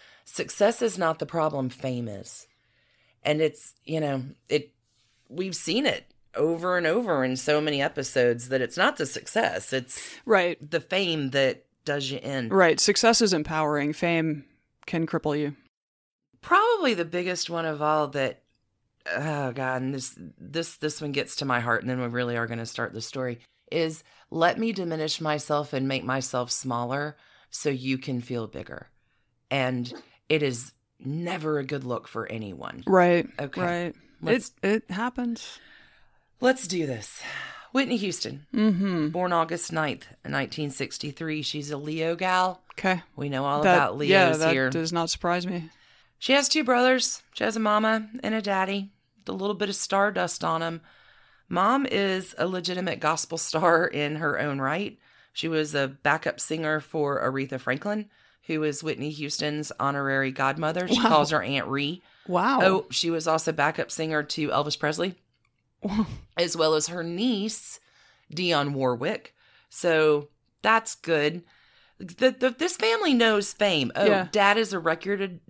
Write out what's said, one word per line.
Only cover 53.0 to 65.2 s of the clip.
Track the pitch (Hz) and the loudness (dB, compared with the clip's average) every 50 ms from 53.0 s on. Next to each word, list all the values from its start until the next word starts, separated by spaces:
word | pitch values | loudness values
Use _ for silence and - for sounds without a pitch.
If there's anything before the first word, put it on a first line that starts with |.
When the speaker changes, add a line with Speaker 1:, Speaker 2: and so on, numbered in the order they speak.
Speaker 1:
gospel | - 151 165 160 - - 165 | 0 0 0 0 -2 -4 -4
star | 160 - - - 156 180 170 170 160 175 | -4 -4 -2 0 2 4 6 6 6 4
in | - - 143 147 147 151 | 2 0 -2 -2 -2 -2
her | 151 160 147 - - | -2 -2 -2 -2 0
own | 131 147 139 139 | -2 -2 -2 -2
right. | 135 135 151 180 208 208 - - _ _ _ _ _ _ _ | -2 -2 -2 -2 -4 -6 -10 -14 _ _ _ _ _ _ _
She | - - 165 | -8 -4 -2
was | 160 156 156 151 151 | 0 -2 -2 0 0
a | 143 139 131 | 0 -2 -2
backup | 135 - - 147 147 160 - - - - | -4 -2 0 2 2 2 0 -2 -2 -2
singer | - - 160 160 160 151 156 156 | -2 -2 -2 -2 0 0 -2 -2
for | 143 - - 160 147 143 143 - | -2 -4 -2 -2 0 0 0 0
Aretha | - 123 131 135 135 131 135 127 | 0 0 0 -2 -2 -4 -6 -6
Franklin, | - - 127 151 - 208 208 214 208 - _ _ _ _ _ _ _ | -4 -4 -4 -2 -2 -4 -4 -4 -6 -8 _ _ _ _ _ _ _
who | - 160 156 151 | -4 -2 0 0
is | 151 143 147 160 | 0 -2 -2 -4
Whitney | 156 143 - 139 151 | -4 -4 -4 -6 -8
Houston's | 151 147 151 147 - - 151 151 151 151 151 - - - | -6 -8 -6 -6 -4 -4 -4 -4 -4 -4 -6 -6 -6 -2
honorary | - 139 143 143 139 139 135 135 135 131 | -2 -2 0 0 0 0 0 2 0 0
godmother. | 131 131 135 135 135 156 160 151 160 175 180 180 | 0 0 0 0 0 0 -2 -2 0 -2 0 0
She | - 247 233 | 2 2 4
Speaker 2:
Wow. | 220 | 6
Speaker 1:
calls | 165 151 147 147 | 6 6 4 4
her | 160 139 90 | 2 0 0
Aunt | 113 139 135 95 | 0 -2 -2 -2
Ree. | 98 135 139 143 147 170 175 - _ _ _ _ - | -2 -2 -2 -2 -2 -4 -8 -12 _ _ _ _ -2
Speaker 2:
Wow. | 180 175 185 240 277 254 185 | 0 2 2 2 4 4 4
Speaker 1:
Oh, | 190 190 190 - - | 4 4 2 0 -2
she | - - - 165 | -4 -2 -2 0
was | 165 160 156 | -2 0 0
also | 165 156 160 - - 160 | 2 2 2 0 0 0
backup | 151 143 151 160 - 151 - | 2 2 2 2 0 -4 -4
singer | - - 160 156 156 151 143 | -4 -4 -2 -2 0 -2 -2
to | 147 - - 147 143 | -2 -4 -4 -2 0
Elvis | - 135 147 147 147 - | 0 0 0 0 -2 -2
Presley, | - 147 156 170 170 190 175 - | -2 -2 0 -2 -2 -4 -4 -8